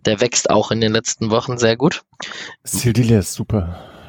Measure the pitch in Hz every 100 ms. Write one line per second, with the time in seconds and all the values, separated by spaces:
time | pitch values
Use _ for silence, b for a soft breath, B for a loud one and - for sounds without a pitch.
0 | 107 104 123 - - 107 - 113 110 110
1 | - - 113 113 120 120 113 113 - -
2 | - - B B B B - 147 120 110
3 | 117 110 90 - 104 110 85 85 B B